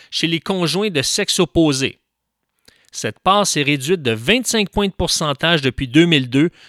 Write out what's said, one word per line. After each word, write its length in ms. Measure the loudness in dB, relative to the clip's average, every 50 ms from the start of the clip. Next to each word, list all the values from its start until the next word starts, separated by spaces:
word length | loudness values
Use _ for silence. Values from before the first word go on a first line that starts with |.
| -20 _
chez 180 | -6 -4 -2 -2
les 100 | -2 -4
conjoints 520 | -2 -4 -2 -2 -2 -2 -2 -2 -2 -2
de 120 | -2 -2
sexe 380 | -2 -2 -2 -2 -2 -2 0 0
opposé. 580 | 0 0 2 2 2 4 2 0 -2 -4 -6 _ _ _ _ _ _ _ _ _ _ _ _ _ _ -20 _ _ _ _
Cette 260 | -12 -8 -8 -8 -8 -2
part 280 | _ 2 2 2 2
s'est 160 | 0 0 0
réduite 400 | 0 0 0 -2 0 -2 -2 0
de 80 | 0 -2
vingt-cinq 580 | -2 -2 0 0 0 0 0 -2 -2 -2 -2 -2
points 180 | -2 -2 -2 -2
de 40 |
pourcentage 720 | -2 -4 -4 -4 -2 -2 -2 -4 -4 -2 0 0 0 2
depuis 260 | 0 -2 -4 -4 -8 2
deux 160 | 2 4 4
mille 240 | 4 4 2 0 0
deux, 220 | 2 2 2 2 -2 _ -20